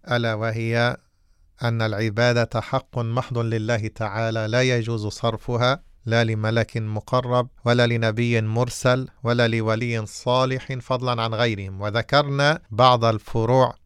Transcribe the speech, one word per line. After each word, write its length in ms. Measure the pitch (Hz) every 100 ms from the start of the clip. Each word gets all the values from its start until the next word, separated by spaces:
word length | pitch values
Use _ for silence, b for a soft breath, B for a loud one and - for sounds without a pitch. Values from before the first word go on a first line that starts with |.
| -
ألا 220 | 120 117
وهي 640 | 110 113 113 113 117 120 - _ _ _ _ _ _
أن 180 | 120 117
العبادة 800 | 110 104 113 104 123 120 113 113
حق 360 | - 135 - 123
محض 400 | 113 120 - 117
لله 500 | 113 113 107 117 107
تعالى 600 | - 110 101 113 113 110
لا 140 | 120
يجوز 460 | 131 120 113 113 104
صرفها 840 | - 117 110 - 120 123 139 - _ 117
لا 180 | 117
لملك 540 | 113 110 110 117 110 117
مقرب 720 | 107 107 - 127 123 123 123 - 120
ولا 220 | 120 120
لنبي 540 | 117 113 110 120 117
مرسل 680 | 107 110 127 - 127 127 131 -
ولا 240 | 117 120 117
لولي 580 | 113 110 110 120 117 107
صالح 680 | - - 127 131 131 -
فضلاً 480 | 131 - 127 123 120
عن 120 | 113
غيرهم. 480 | 110 120 101 98 95
وذكرنا 760 | 104 107 113 139 143 139 143 160 -
بعض 340 | 107 127 123 113
الفروع 680 | 110 - 117 113 131 123 -